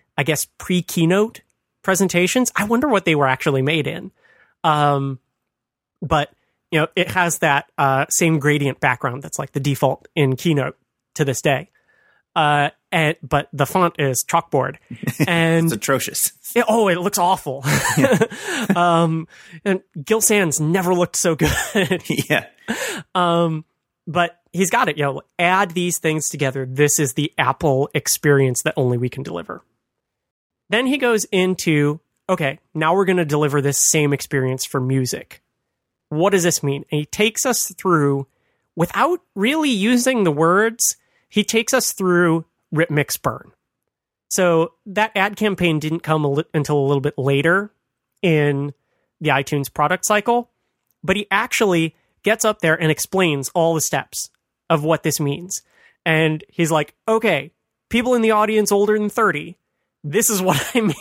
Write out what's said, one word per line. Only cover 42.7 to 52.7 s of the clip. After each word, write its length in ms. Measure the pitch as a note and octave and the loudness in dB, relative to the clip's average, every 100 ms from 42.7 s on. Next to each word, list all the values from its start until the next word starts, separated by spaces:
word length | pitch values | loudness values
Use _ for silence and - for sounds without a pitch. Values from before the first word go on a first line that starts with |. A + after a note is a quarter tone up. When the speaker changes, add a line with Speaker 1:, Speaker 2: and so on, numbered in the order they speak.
Speaker 1:
rip, 180 | D#3 E3 | -2 0
mix, 280 | D3+ C#3+ - | 0 0 -2
burn. 340 | - A2 - _ _ _ _ _ _ _ - | -4 -6 -12 _ _ _ _ _ _ _ -8
So 440 | - F3+ E3 E3 _ - | 0 2 2 0 _ -8
that 260 | F#3+ A3 G3+ | -2 -2 0
ad 200 | G3 G#3 | -2 0
campaign 440 | G#3+ F#3+ F3 D#3 | -2 0 0 0
didn't 220 | D3+ D#3+ | -2 -4
come 240 | - D#3 D3 | 0 0 0
a 60 | |
li-, 140 | C#3 E3 | -2 -2
until 240 | D#3+ C#3+ D3 | -2 0 0
a 100 | C#3 | 2
little 140 | C#3+ | 0
bit 160 | C#3+ - | -2 -2
later 540 | C3+ C#3 D#3+ F#3 G#3 _ _ _ _ _ | 0 2 2 2 0 _ _ _ _ _
in 520 | F#3 D#3 D3 C#3 C#3+ - _ _ _ - | 2 2 2 0 -4 -10 _ _ _ -6
the 80 | D3+ | 0
iTunes 440 | C3+ C#3 D3 C#3 | 0 0 -4 -4
product 320 | - D3+ F#3 - | -2 0 0 0
cycle, 440 | G#3 G3+ A#3+ A#3+ _ _ _ _ _ | 0 0 -2 -2 _ _ _ _ _
but 120 | D3+ G3 | -4 -4
he 120 | G3+ | -2
actually 640 | G3 A#3+ - G#3+ F3 D#3+ - _ _ | -2 -2 0 2 2 0 -6 _ _
gets 220 | - A3 A3 | -2 0 0
up 140 | G#3+ | 0
there 180 | E3 | 0